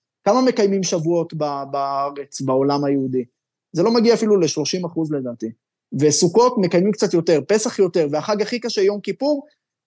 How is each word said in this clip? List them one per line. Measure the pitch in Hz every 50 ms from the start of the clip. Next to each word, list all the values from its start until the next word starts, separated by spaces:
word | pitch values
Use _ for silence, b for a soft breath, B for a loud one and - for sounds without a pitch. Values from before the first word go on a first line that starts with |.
| _ _ _ _ -
כמה | 202 220 254
מקיימים | 254 254 254 233 202 196 196 196
שבועות | 180 - 190 170 151 170 175 170 160 - 165
ב-, | 151 151 143 143 139 139 135
בארץ, | 139 139 139 139 139 139 139 143 143 143 135 _ - -
בעולם | 135 131 131 135 139 143 143 143 143
היהודי? | 139 143 139 131 131 127 127 120 _ _ _ _ _ _ _ _ _
זה | - 156
לא | 190 226 233
מגיע | 247 214 233 220
אפילו | - 226 214 208 190
לשלושים | 165 139 - 156 143 - 190 180 180
אחוז | 165 - 165 160 151
לדעתי. | 147 139 127 123 120 - 113 113 113 _ _ _ _ _ _ _ 139 135
וסוכות | 151 151 143 - 185 175 180 220 247 247 254 220
מקיימים | 185 170 185 175 190 214
קצת | 196 - 214 165 180
יותר, | 165 170 185 160 143 139 -
פסח | 208 214 214 240 - -
יותר, | 190 170 170 175 151 143
והחג | 151 151 - 220 208 202
הכי | 214 - 247 220
קשה, | 240 226 - 214
יום | 190 202 208 202
כיפור, | - 202 196 - 269 294 294 277 285 b b b _ _ _ _ _